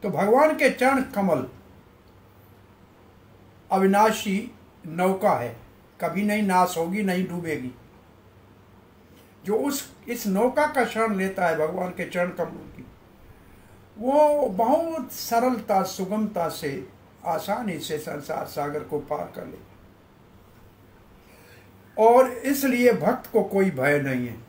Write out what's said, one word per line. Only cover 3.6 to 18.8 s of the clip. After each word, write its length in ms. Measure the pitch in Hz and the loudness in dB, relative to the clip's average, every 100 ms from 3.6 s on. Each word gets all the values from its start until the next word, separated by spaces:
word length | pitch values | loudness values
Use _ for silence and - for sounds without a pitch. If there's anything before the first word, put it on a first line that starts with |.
| - | -4
अविनाशी 800 | 190 196 196 220 220 214 196 - - - - 170 | 2 4 6 4 2 -2 -4 -4 -14 -20 -18 -12
नौका 440 | 160 185 190 208 | -2 0 2 2
है, 260 | 143 120 110 - - - _ | 0 -2 -10 -20 -20 -20 _
कभी 220 | 170 175 | -6 -2
नहीं 200 | 208 208 | -2 0
नाश 340 | 208 180 175 165 | 2 4 2 0
होगी, 260 | 165 190 | -4 -2
नहीं 240 | 196 180 185 | -2 0 -2
डूबेगी। 440 | 175 165 147 123 - - - - - - - - - _ - - _ - - - - - | -4 -6 -6 -6 -12 -20 -20 -20 -20 -20 -20 -20 -20 _ -20 -20 _ -20 -20 -20 -18 -4
जो 100 | 220 | -2
उस, 400 | 285 277 - - - | -2 -4 -8 -16 -10
इस 200 | 233 208 | -6 -2
नौका 400 | 190 247 269 302 | 2 2 2 0
का 180 | 285 226 | 2 0
शरण 300 | 214 226 196 | 0 0 0
लेता 320 | 190 190 180 | -2 0 0
है 100 | 151 | 0
भगवान 320 | 156 180 180 | -2 -2 -6
के 200 | 180 165 | -6 -6
चरण 200 | 180 180 | -4 -4
कमलों 220 | 175 160 | -4 -8
की, 340 | - - - - - - - - - - - - - - - | -8 -16 -18 -20 -20 -20 -20 -20 -20 -20 -20 -20 -20 -20 -8
वो 480 | 233 285 302 294 254 | 0 4 6 4 0
बहुत 640 | 190 226 302 330 320 - | 0 2 2 0 -6 -10
सरलता, 720 | - - 233 247 240 - 196 | -12 -2 0 2 -2 0 0
सुगमता 680 | 180 - 185 208 214 - 165 | 0 -4 -4 -2 -2 -2 -4
से, 400 | 147 151 139 - - - - - | -4 -6 -8 -12 -18 -20 -12 -6
आसानी 540 | 160 175 214 226 160 | -4 -2 -4 -4 -6
से 180 | - 151 | -6 -8
संसार 480 | 156 147 143 - - | -6 -10 -8 -8 -8
सागर 380 | - 143 147 | -6 -6 -6